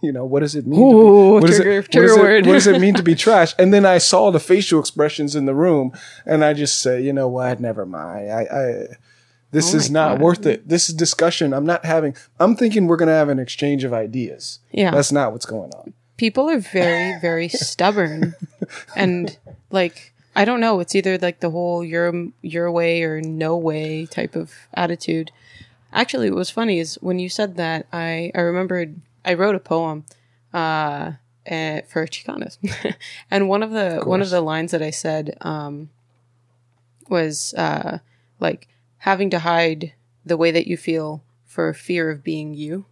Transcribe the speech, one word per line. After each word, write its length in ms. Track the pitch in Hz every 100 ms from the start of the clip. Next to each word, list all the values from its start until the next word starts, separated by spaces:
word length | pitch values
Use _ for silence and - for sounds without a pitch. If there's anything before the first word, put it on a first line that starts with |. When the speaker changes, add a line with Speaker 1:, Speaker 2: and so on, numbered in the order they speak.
Speaker 1:
You 80 | 156
know, 140 | 131 131
what 140 | 139
does 160 | 147 147
it 100 | 120
mean 140 | 156
Speaker 2:
Ooh, 120 | 262
Speaker 1:
to 20 | 220
be, 360 | 220 202 190
what 80 | 214 170
does 140 | 180
it, 40 |
Speaker 2:
trigger, 120 | 190 196
Speaker 1:
what 100 | 196
does 0 |
Speaker 2:
trigger 220 | - 233
Speaker 1:
it, 40 | 220
Speaker 2:
word. 220 | 196 214 196
Speaker 1:
what 60 |
does 120 | 277 196
it 140 | 180
mean 120 | 185 185
to 80 |
Speaker 2:
<laughs> 80 | 165
Speaker 1:
be 20 |
trash? 400 | 160 - 214 165 -
And 120 | 185
then 140 | 202 196
I 140 | 180
saw 320 | - 185 208
the 80 | 170
facial 400 | - 185 196 160
expressions 560 | - - 151 - 147 147
in 100 | 135
the 80 |
room, 380 | 135 180 151 139 - - - -
and 180 | 156
I 100 | 151
just 260 | 151 147 -
said, 220 | 135 123
"You 80 | 135
know 140 | 139 131
what? 320 | 127 127 120
Never 260 | 120 104 92
mind. 460 | 87 80 95 101
I, 100 | 110 110
I, 420 | 139 131 104 - - _ _ _ _ _
this 240 | 151 165 156
Speaker 2:
Oh 20 |
Speaker 1:
is 140 | 131
Speaker 2:
my 80 | 151
Speaker 1:
not 120 | 156
Speaker 2:
God. 80 | 131
Speaker 1:
worth 240 | 160 175 156
it. 200 | - 147
This 220 | 170 -
is 60 | 160
discussion 580 | 165 - 165 - 151
I'm 140 | 135 151
not 180 | 175 165
having. 300 | 160 151 127 - _
I'm 160 | 185 226
thinking 320 | 233 214 175
we're 100 | 165
gonna 140 | 165
have 180 | 160 147
an 80 | 135
exchange 460 | 123 - 143 143
of 100 | 131
ideas." 640 | 117 107 123 110 69 - - _
Speaker 2:
Yeah. 180 | - 190
Speaker 1:
That's 220 | 143 139
not 220 | 143 127
what's 120 | 113 -
going 240 | 110 80
on. 200 | - - - _ -
Speaker 2:
People 320 | 226 233 294
are 80 | 311
very, 640 | 190 190 175 170 180 180
Speaker 1:
<laughs> 20 |
Speaker 2:
very 260 | 170 165 170
stubborn. 840 | - - - 180 208 170 156 170 - - _ 190 - - -
And, 420 | 190 175 175 - - - _
like, 440 | 196 175 - - _ _ -
I 100 | 208
don't 160 | 247
know. 180 | 226 202
It's 160 | 175 196
either, 240 | 185 185
like, 220 | 180 170
the 100 | 170
whole 320 | 165 175 175
your, 280 | 170 170 175 175 170 -
your 300 | 175 165 175
way 320 | 170 170 170
or 180 | 160 156
no 340 | 160 160 160 170
way 520 | 160 156 156 156 160
type 280 | - 160 160
of 160 | 165 - _
attitude. 580 | - 175 170 - 160 160 _ _ - - _ _
Actually, 380 | - 247 - 104
what 60 | 95
was 120 | 180
funny 300 | - 226 180
is 160 | 160 -
when 180 | 185 180
you 100 | 180
said 260 | - 208 175
that, 280 | 165 160 -
I, 380 | 170 165 165 170
I 60 | -
remembered 580 | 170 175 185 180 165 160 _ _
I 120 | - 175
wrote 180 | 196
a 60 | 190
poem, 460 | - 160 165 151 151 _ _ _ _
uh, 600 | 175 160 156 151 143 160 147 _ _ -
eh, 360 | 165 160 151
for 260 | - 165 156
Chicanas. 500 | - - - - - 196 - - - -
<laughs> 160 | - _
And 180 | 196 196
one 140 | 202
of 80 | 220
the, 320 | 220 190 165
Speaker 1:
Of 60 | -
Speaker 2:
one 120 | 185
of 40 | 196
Speaker 1:
course. 60 |
Speaker 2:
the 100 | 180
lines 300 | 160 160 165
that 100 | 165
I 80 | 156
said, 480 | 156 165 156 151 -
um, 480 | 165 156 147 147 151 _ _ _ _ _ _ _ _ _ _ _ _
was, 460 | 180 156 147 - -
uh, 440 | 165 151 - 160 _ _ _ _
like, 280 | 170 - _ _ _ _
having 320 | - 190 196
to 80 | 180
hide 540 | 170 170 165 156 160 _ _ _ -
the 120 | 165
way 120 | 165
that 160 | 165 -
you 100 | 175
feel 460 | - 160 156 151 _ _ _
for 260 | - 160
fear 380 | 156 - 175 160
of 140 | 151
being 320 | 139 156 151 147
you. 300 | 151 180 190